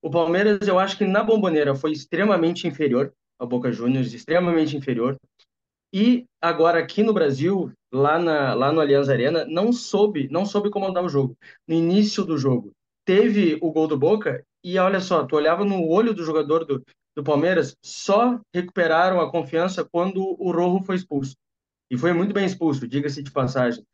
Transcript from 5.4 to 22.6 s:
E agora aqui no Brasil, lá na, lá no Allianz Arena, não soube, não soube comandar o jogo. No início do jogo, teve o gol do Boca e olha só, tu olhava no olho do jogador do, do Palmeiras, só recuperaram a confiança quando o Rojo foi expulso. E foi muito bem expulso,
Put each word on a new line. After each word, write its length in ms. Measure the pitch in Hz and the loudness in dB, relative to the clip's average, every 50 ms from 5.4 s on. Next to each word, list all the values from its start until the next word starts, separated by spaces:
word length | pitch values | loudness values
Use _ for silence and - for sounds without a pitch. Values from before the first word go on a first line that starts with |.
| _ _ _ _ _ _ _ _ _ _ - | _ _ _ _ _ _ _ _ _ _ -2
E 320 | 190 214 247 247 240 - _ _ _ | 2 4 4 2 2 -2 _ _ _
agora 380 | - 170 165 151 165 170 170 165 | -2 -2 2 4 2 4 4 2
aqui 240 | - - - 202 220 | 0 -2 0 0 2
no 100 | 233 214 | 2 2
Brasil, 580 | 190 160 143 135 127 143 180 202 190 160 127 - _ _ _ | 2 2 0 0 0 0 0 0 -2 -4 -6 -10 _ _ _
lá 260 | 123 131 139 143 156 170 | -2 0 2 2 2 2
na, 340 | 175 165 156 147 139 131 110 | 0 0 0 0 0 0 0
lá 180 | 120 131 139 | 0 0 2
no 100 | 156 160 | 2 2
Allianz 280 | 151 143 139 139 139 135 | 2 4 4 2 4 2
Arena, 360 | 135 123 123 143 170 160 - | 0 0 0 0 0 -2 -4
não 260 | - 156 170 202 233 | -2 -2 0 0 0
soube, 560 | 247 240 - - - 196 208 214 208 151 131 131 | 0 -2 -2 -2 2 2 2 2 2 -4 -6 -2
não 160 | 139 170 196 | -2 -4 -4
soube 240 | 202 - 208 202 208 | -2 -2 -2 -2 -2
comandar 340 | 202 202 196 190 185 175 180 | -4 -2 -4 -2 -2 -2 -4
o 60 | 175 | 0
jogo. 260 | 143 139 135 135 - _ _ - - _ _ | 0 0 -2 -2 -6 _ _ -20 -20 _ _
No 80 | - 160 | -2 0
início 480 | 165 165 165 180 208 208 208 - - 190 | 0 2 4 4 4 2 2 0 -4 -2
do 140 | 160 160 | -2 -2
jogo, 340 | 143 131 135 127 120 101 - _ _ _ _ _ _ _ | 0 0 0 0 0 -2 -8 _ _ _ _ _ _ _
teve 520 | - 185 202 233 247 208 208 190 165 151 156 | 2 4 4 4 4 4 2 2 2 0 0
o 100 | 170 165 | -2 -2
gol 160 | 151 160 160 | 0 0 0
do 100 | 156 156 | 0 0
Boca 460 | 135 139 165 214 214 208 160 123 120 - _ _ _ _ | 0 2 2 2 0 -2 -6 -6 -6 -12 _ _ _ _
e 140 | 175 180 185 | -4 0 0
olha 200 | 185 190 196 185 | 2 2 0 0
só, 240 | 185 - 185 160 139 | -2 0 0 0 0
tu 120 | 139 160 | 0 0
olhava 280 | 151 147 156 170 180 202 | 2 2 2 2 2 0
no 240 | 202 196 185 165 | 0 0 0 0
olho 260 | 160 165 196 240 226 214 | 2 2 2 2 2 0
do 100 | 170 165 | -2 -4
jogador 420 | 156 156 160 147 143 156 165 165 | -2 -2 -2 0 2 0 0 0
do, 180 | 151 139 135 131 _ _ _ _ _ _ | -2 -6 -6 -6 _ _ _ _ _ _
do 80 | 151 143 | -8 -2
Palmeiras, 520 | 151 151 143 156 175 185 - - 139 - _ | 0 0 2 2 2 2 0 0 -2 -8 _
só 580 | _ - - - - - 196 214 240 247 247 226 - _ - | _ -18 -16 -10 -2 0 2 2 4 2 0 -4 -8 _ -8
recuperaram 680 | 180 180 180 _ 185 170 160 160 160 180 190 185 175 | -6 -6 -6 _ -2 0 2 2 2 2 2 2 0
a 100 | 160 147 | 0 0
confiança 560 | - 170 143 135 160 160 175 185 185 175 160 - | -2 -4 -4 -2 -2 -2 -2 -2 -4 -6 -8 -4
quando 300 | - 170 180 190 190 190 | -2 -2 -2 -2 -2 -4
o 320 | 190 190 175 - 196 180 | -4 -4 -6 -4 -4 -2
Rojo 320 | 170 165 175 180 180 190 185 | 0 0 0 2 0 0 -2
foi 120 | - 185 | -2 -6
expulso. 400 | 180 185 _ 151 139 135 135 - _ _ _ _ _ _ _ _ _ _ _ | -6 -6 _ -6 -6 -6 -6 -12 _ _ _ _ _ _ _ _ _ _ _
E 60 | 127 | -6
foi 160 | 123 156 175 175 | -2 0 0 2
muito 200 | 170 185 208 196 | 2 0 0 0
bem 120 | 202 196 | 0 -2
expulso, 420 | 180 - - | -2 -2 -2